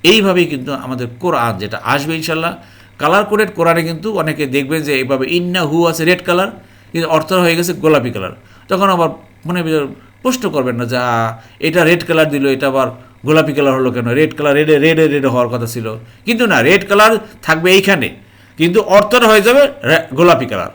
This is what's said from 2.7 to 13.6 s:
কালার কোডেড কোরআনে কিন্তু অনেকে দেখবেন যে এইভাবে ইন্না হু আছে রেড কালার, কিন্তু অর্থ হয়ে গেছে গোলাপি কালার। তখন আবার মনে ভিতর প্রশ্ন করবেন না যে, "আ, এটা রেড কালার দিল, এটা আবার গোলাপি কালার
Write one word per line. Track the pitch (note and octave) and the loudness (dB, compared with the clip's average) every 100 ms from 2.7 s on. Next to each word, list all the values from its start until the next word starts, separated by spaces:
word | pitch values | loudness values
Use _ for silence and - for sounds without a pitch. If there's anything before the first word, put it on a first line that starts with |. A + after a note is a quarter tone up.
| - - - | -20 -20 -4
কালার | D3 F#3+ F#3 | 0 0 0
কোডেড | G#3 G#3+ - | -2 -2 0
কোরআনে | E3+ E3 | 0 2
কিন্তু | D#3+ D#3+ G#3 G3 | -2 -6 -6 -4
অনেকে | D#3 D3+ C#3+ | -4 -4 -2
দেখবেন | C#3 C3+ D#3+ | -2 -2 -4
যে | D3 | -2
এইভাবে | C3+ C3 C3+ C3 | -2 -2 -2 -2
ইন্না | E3+ F3 F3+ | -4 -4 -4
হু | D#3 D#3+ E3+ | -2 0 0
আছে | E3 D#3+ | 0 0
রেড | F3+ - | 0 0
কালার, | F3 G3 - - - - | -2 -2 -8 -20 -20 -10
কিন্তু | E3+ D#3+ | -6 0
অর্থ | D#3+ D#3 | -2 0
হয়ে | F#3 F3 E3 | 2 2 2
গেছে | F3 | -2
গোলাপি | F3 D#3 D3+ A#2+ | 0 2 2 0
কালার। | G#2+ F#2 - _ - _ | -6 -10 -12 _ -20 _
তখন | F#3+ G3 | 0 2
আবার | F3+ D#3+ - - _ D3+ | 2 0 -4 -20 _ -8
মনে | F3+ | -6
ভিতর | D#3+ D#3 C#3 - - _ | -2 -2 -4 -10 -20 _
প্রশ্ন | B3+ B3+ G3+ | -4 -4 -4
করবেন | D3+ B2+ A#2+ | -2 -2 -4
না | A#2+ | -4
যে, | B2+ | -2
"আ, | B2 A#2 A2+ A#2 - _ | -2 -2 -2 -6 -20 _
এটা | D#3+ E3 | -2 2
রেড | D#3+ F3 D#3+ | 2 0 0
কালার | D#3+ D3+ | 0 0
দিল, | C#3+ C3+ | 0 0
এটা | C3 C#3 | 0 0
আবার | C3+ B2 - - _ C3 | 0 -2 -6 -20 _ 0
গোলাপি | D#3 D3+ | 2 2
কালার | C#3+ | 0